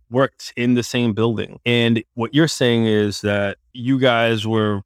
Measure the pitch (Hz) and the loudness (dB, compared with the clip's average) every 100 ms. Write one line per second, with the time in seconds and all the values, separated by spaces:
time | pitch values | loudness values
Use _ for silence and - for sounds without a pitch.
0 | _ 120 135 - - - 120 123 117 123 | _ 0 0 -2 -14 -4 0 0 0 -2
1 | 120 104 117 107 101 - - 120 117 113 | -2 0 -2 -2 -6 -6 0 2 2 0
2 | - - 113 139 160 - 123 117 113 107 | -2 -6 -2 2 2 2 0 2 2 2
3 | 104 98 104 101 101 - _ 131 120 135 | 0 -2 -4 -2 -4 -8 _ -8 -2 0
4 | 127 117 117 113 110 110 107 104 | 2 2 2 0 -2 0 0 -2